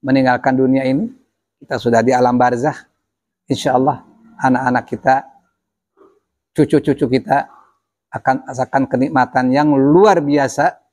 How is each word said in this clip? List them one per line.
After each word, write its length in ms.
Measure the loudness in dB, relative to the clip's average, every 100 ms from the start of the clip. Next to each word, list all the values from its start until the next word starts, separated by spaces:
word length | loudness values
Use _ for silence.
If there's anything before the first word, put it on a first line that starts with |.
meninggalkan 540 | 0 0 2 0 0 0
dunia 320 | 0 0 0
ini. 240 | -4 -4 -12 _ _ _ _
Kita 160 | -10 -6
sudah 240 | 0 2
di 80 | 2
alam 320 | 2 0 2
barzah. 320 | 0 0 -4 -6 -16 _ _ _ _ _ _
Insya 320 | -6 -2 0
Allah 240 | 0 -4 -10 _ _ _
anak-anak 440 | -2 0 0 -4 -4
kita, 260 | -6 -2 -2 -2 _ _ _ _ _ _ _ _ _ _ _ _ -2
cucu-cucu 480 | 2 2 0 -2 0 -2
kita 280 | 0 -2 -2 -14 _ _ _ _ _
akan 320 | -8 -4 -4
merasakan 400 | -6 -8 -2 -2 -2
kenikmatan 560 | -2 -2 0 0 0 0
yang 160 | 2 2
luar 480 | 2 4 4 4 4
biasa 600 | 0 0 0 0 -2 -2 _